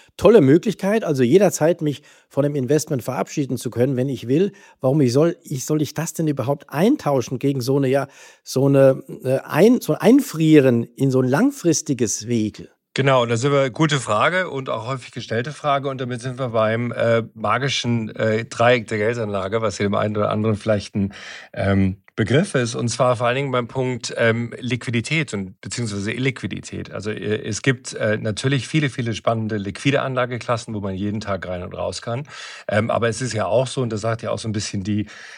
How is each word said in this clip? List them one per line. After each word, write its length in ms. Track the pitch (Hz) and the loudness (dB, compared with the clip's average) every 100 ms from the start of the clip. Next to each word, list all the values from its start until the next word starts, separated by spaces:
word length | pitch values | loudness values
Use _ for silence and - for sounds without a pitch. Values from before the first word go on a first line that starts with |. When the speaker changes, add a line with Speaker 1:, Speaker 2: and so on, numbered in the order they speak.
| _ - | _ 2
Speaker 1:
tolle 240 | 185 226 | 8 8
Möglichkeit, 640 | 131 170 220 - 190 220 | 8 6 4 -4 0 0
also 180 | 165 135 | 0 2
jederzeit 580 | 120 180 190 - 156 175 | 4 6 4 2 0 2
mich 220 | 151 127 _ _ _ | -2 -6 _ _ _
von 140 | - | -2
dem 140 | 143 147 | -2 0
Investment 480 | 123 151 - 135 | 0 0 0 -6
verabschieden 520 | - 139 196 - 131 127 | -4 -6 -4 -4 -4 -4
zu 140 | 120 | -4
können, 260 | 113 131 123 | 0 0 2
wenn 120 | 139 | -2
ich 180 | 120 113 | -4 -2
will, 240 | 143 202 - - _ | 0 0 -6 -20 _
warum 200 | 131 151 | 0 2
ich 120 | 127 | 4
soll, 240 | 127 170 170 | 4 2 0
ich, 200 | - 139 | -8 -8
soll 160 | - 151 | -2 -2
ich 140 | 143 | -2
das 180 | - 170 | -6 -8
denn 140 | - 156 | -4 -4
überhaupt 440 | 139 120 143 - | -2 -4 -4 -6
eintauschen 680 | 143 208 302 147 135 117 127 | 0 2 2 0 -2 -2 -2
gegen 220 | 139 139 | -2 -2
so 160 | 120 139 | 0 0
eine, 100 | 131 | 2
ja, 220 | 135 135 - - - | 0 -2 -12 -20 -20
so 240 | - 131 139 | -6 0 4
eine, 340 | 139 135 135 - - | 8 6 6 -2 -8
äh, 160 | 131 135 | -2 -2
ein-, 360 | - 135 214 247 | 0 4 6 6
so 120 | - | 2
ein 80 | 151 | 2
Einfrieren 840 | 180 277 - 156 160 151 131 117 | 6 6 4 0 6 8 8 4
in 300 | 117 - 135 | 0 0 2
so 80 | 127 | 2
ein 80 | 127 | 2
langfristiges 1000 | 139 269 - 170 151 - 123 110 - 107 | 2 2 0 0 0 0 -2 -2 -2 -2
Vehikel? 420 | 120 107 - - _ _ | -2 -2 -4 -18 _ _
Speaker 2:
Genau, 300 | - 135 131 | -2 2 4
da 140 | 117 117 | 2 0
sind 140 | 139 | 2
wir, 180 | 139 135 | 2 2
gute 280 | 110 156 143 | 2 0 0
Frage 520 | 120 107 143 185 180 | 0 2 2 0 -2
und 180 | 135 131 | -6 -6
auch 180 | 123 113 | -6 -6
häufig 260 | 131 - | -8 -10
gestellte 400 | 127 - 113 147 | -12 -6 -4 -4
Frage. 360 | 143 147 139 135 | -4 0 0 0
Und 100 | 131 | -6
damit 220 | 123 123 | -6 -6
sind 180 | 127 127 | -6 -6
wir 120 | 127 | -2
beim, 420 | 113 110 113 120 | 2 2 2 -2
äh, 300 | 117 113 117 - | 0 2 2 0
magischen, 800 | 110 107 117 135 - 123 120 110 | -4 -2 0 0 -2 0 -2 -2
äh, 300 | - 110 110 | -2 0 0
Dreieck 420 | 113 - 117 127 104 | -2 0 2 2 0
der 100 | 110 | -2
Geldanlage, 640 | 107 120 107 98 95 113 | -2 -2 -4 -4 -2 -2
was 160 | 110 - | -2 -2
hier 80 | 101 | -2
dem 80 | |
einen 200 | 104 107 | 0 -2
oder 140 | 104 104 | -2 -2
anderen 280 | 104 110 101 | 0 0 -2
vielleicht 380 | 110 104 - | 0 -2 -2
ein, 200 | 107 98 - - - - | -4 -4 -4 -18 -18 -14
ähm, 420 | - 98 98 95 92 _ | -4 0 2 2 -2 _
Begriff 400 | - 107 135 208 | -4 2 2 2
ist, 200 | 139 117 | 0 -2
und 140 | 127 120 | -2 -4
zwar 280 | - 127 117 | 0 2 2
vor 100 | 120 | 0
allen 100 | 127 | -2
Dingen 160 | 139 | -2
beim 160 | 127 120 | -2 -4
Punkt, 440 | 131 127 120 - - | -4 -4 -4 -6 0
ähm, 340 | 117 113 120 - | 2 2 -2 -6
Liquidität 720 | 123 123 - 117 - 160 147 | -4 -4 -2 -4 0 -2 -2
und 260 | 101 95 - | -4 -8 -10
beziehungsweise 500 | 104 120 117 101 101 | -10 -6 -6 -4 -6
Illiquidität. 800 | 120 135 - 101 - - 95 - | -4 -4 -4 -8 -8 -10 -12 -10
Also, 180 | 104 104 | -10 -8
äh, 320 | 101 104 107 | -6 -4 -4
es 200 | - 101 | -4 -4
gibt, 320 | 139 123 - | -2 -2 -4
äh, 240 | - 113 110 | -4 -2 -2
natürlich 500 | 110 104 135 139 - | -2 -2 -2 -2 0
viele, 220 | 156 143 | -2 -2
viele 240 | - 117 | -2 -6
spannende 420 | 101 - 113 107 110 | -2 -2 -2 -2 -4
liquide 460 | 98 - 139 131 | -6 -4 0 0
Anlageklassen, 720 | 131 127 123 120 - 117 - | -2 -4 -4 -4 -4 -6 -4
wo 60 | 107 | -8
man 140 | 101 | -6
jeden 260 | 95 101 107 | -4 -4 -4
Tag 280 | 101 95 87 | -4 -6 -6
rein 140 | 90 | -8
und 120 | 90 | -8
raus 280 | 87 90 92 | -6 -6 -6
kann. 220 | - 123 151 - - - - | -6 -8 -8 -14 -18 -14 -2
Ähm, 220 | 104 113 | 0 2
aber 180 | 113 117 | 0 0
es 140 | 113 | -2
ist 100 | 127 | -4
ja 140 | 107 92 | -4 0
auch 200 | 113 127 | 2 0
so, 140 | - | -2
und 100 | 120 | -4
das 80 | 110 | -2
sagt 180 | 110 113 | -2 -4
ja 100 | 110 | -4
auch 80 | 104 | -6
so 80 | 117 | -4
ein 60 | |
bisschen 300 | 104 - 101 | -4 -4 -6
die, 240 | 95 104 104 - - | -2 -2 -4 -10 -20